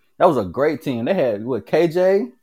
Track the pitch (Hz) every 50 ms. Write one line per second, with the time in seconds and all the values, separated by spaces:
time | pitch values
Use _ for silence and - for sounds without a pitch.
0 | _ _ _ - 170 180 151 120 101 87 82 117 139 160 151 127 - 147 127 117
1 | 113 147 196 185 143 120 104 101 110 123 131 104 - - - 156 175 165 156 180
2 | 185 185 196 202 - 240 - _